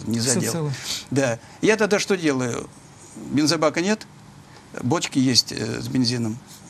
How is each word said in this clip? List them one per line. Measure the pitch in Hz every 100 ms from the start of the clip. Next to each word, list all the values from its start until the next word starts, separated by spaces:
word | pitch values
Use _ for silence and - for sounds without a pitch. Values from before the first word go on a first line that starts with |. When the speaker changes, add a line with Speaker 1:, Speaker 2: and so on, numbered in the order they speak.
| 117
Speaker 1:
не | 113
Speaker 2:
Всё | 120
Speaker 1:
задел. | 131 113
Speaker 2:
цело. | 170 147 131 - - -
Speaker 1:
Да. | 131 135 113 - -
Я | 180 214
тогда | 208 196
что | - 190
делаю? | 160 131 127 - - - - - - - -
Бензобака | 127 151 165 156 170
нет, | 180 214 - - - - - - - -
бочки | 120 170 - 143
есть, | 131 117 -
э, | - 113 120
с | 117
бензином. | 131 120 123 113 120 - - -